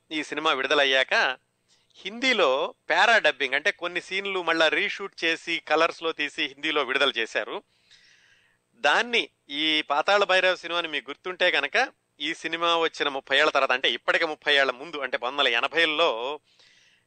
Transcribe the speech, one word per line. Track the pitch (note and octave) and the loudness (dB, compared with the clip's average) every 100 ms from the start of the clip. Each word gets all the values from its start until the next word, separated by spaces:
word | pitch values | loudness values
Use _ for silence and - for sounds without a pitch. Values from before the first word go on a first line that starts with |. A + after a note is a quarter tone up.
| - | -10
ఈ | D#3 | -8
సినిమా | C#3 D3 D#3+ | -6 -4 0
విడుదలయ్యాక | C#3 C3+ D3 C#3 C3 B2+ G#3+ E3 B2+ _ _ _ _ _ - | 0 2 2 4 2 2 0 0 -2 _ _ _ _ _ -16
హిందీలో | F#3 A3+ C4 A3+ D3+ C3 F3 - - | -14 -4 0 2 2 2 -2 -8 -2
పారా | D#3+ A3 A3 | 2 4 4
డబ్బింగ్, | D3+ C#3+ C#3 | 2 0 -2
అంటే | C3+ G3+ | -2 -2
కొన్ని | - F3 F3 | -4 -4 -8
సీన్లు | - F#3+ G3 F#3+ | -8 -6 -4 -4
మళ్ళా | E3+ E3 D#3+ | 0 2 2
రీషూట్ | D3+ G3 - G3 - | 2 -2 -4 -10 -6
చేసి | E3 E3 - E3 - | -4 -2 -4 -6 0
కలర్స్‌లో | D#3 E3 - E3 | 2 2 0 -6
తీసి | D#3+ C#3+ - D3 | -4 -6 -4 -6
హిందీలో | C#3 D#3 D3+ | -4 -2 0
విడుదల | B2 C3 C#3 | 0 2 0
చేశారు. | A#2 A2 B2+ G#2+ D#3+ - _ _ - _ _ _ _ _ _ _ _ | 0 -2 -4 -6 -8 -14 _ _ -20 _ _ _ _ _ _ _ _
దాన్ని, | C#3+ E3+ A#3 A#3 D3 _ - | 2 2 2 -2 -4 _ -12
ఈ | C#3+ D#3 D#3 | -4 0 0
పాతాళ | D3+ C#3+ D#3+ G3+ | 0 0 2 2
భైరవ | G3 F#3 F#3 F3 | 4 4 4 0
సినిమాని | E3+ E3+ E3 | -2 -4 -4
మీకు | D3 B2 | -6 -8
గుర్తుంటే | C#3+ F#3 F3+ F3+ | -10 -10 -2 0
కనుక, | D3+ C#3 G#3+ C#4 - _ - | 2 0 0 -2 -6 _ -10
ఈ | D3 | -8
సినిమా | D#3+ D#3+ E3 E3+ E3+ | -6 -6 -2 0 2
వచ్చిన | E3 - D3 | 0 -2 -4
ముప్పై | C3+ - C#3 | -4 0 2
ఏళ్ల | D#3 | 4
తర్వాత, | C#3+ C3 | 4 2
అంటే | B2+ D3 | 2 0
ఇప్పటికే | A#2+ - F3 E3 | -2 0 0 0
ముప్పై | D3+ - C#3+ | -4 0 2
ఏళ్ల | C3+ | 2
ముందు, | A#2+ D#3+ D3 | 0 -6 -8
అంటే | C3 B2+ | -6 -6
పంతొమ్మిది | A#2+ C#3+ C3+ | -4 -2 0
వందల | A#2 | 0
ఎనభైల్లో | C3+ D#3+ E3 D3+ E3 A2+ B2 D3+ _ _ - _ _ _ | 0 0 0 2 0 0 -4 -8 _ _ -20 _ _ _